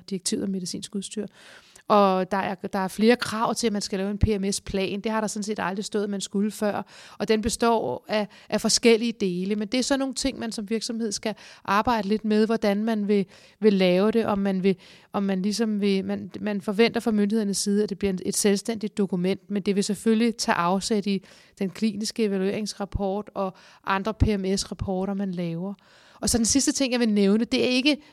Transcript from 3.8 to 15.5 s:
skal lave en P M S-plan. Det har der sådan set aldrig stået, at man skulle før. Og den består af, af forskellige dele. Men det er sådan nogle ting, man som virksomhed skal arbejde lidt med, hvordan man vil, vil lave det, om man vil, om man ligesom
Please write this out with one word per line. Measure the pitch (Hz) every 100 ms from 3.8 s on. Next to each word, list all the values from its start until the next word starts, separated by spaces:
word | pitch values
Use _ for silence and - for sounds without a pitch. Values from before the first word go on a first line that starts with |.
skal | - 190
lave | 196
en | 208
P | 214 202
M | 196
S-plan. | 196 - 190 190 202
Det | 220
har | 220
der | 208
sådan | 214
set | 202 202
aldrig | 175 196 196
stået, | 214
at | 202
man | 196
skulle | - 196 208
før. | - 208 - - - - -
Og | 214
den | 220
består | 220 - 233 226 123 123 -
af, | 214 202 - -
af | 214
forskellige | 220 - 233 220 233
dele. | 226 190 175 196 208
Men | 208
det | 254
er |
sådan | 233 269
nogle | 269
ting, | - 269 233
man | 226
som | 226 202
virksomhed | 226 - 226 226
skal | 208 220 196 - - -
arbejde | 202 240 226 196
lidt | 214 214
med, | 214 220
hvordan | 226 208 202
man | 220 220 202
vil, | 208 185 - - -
vil | 214
lave | 196 185 180 214
det, | 226 214
om | 202
man | 196 190
vil, | 196 185 - - _
om | 202
man | 196 190
ligesom | 208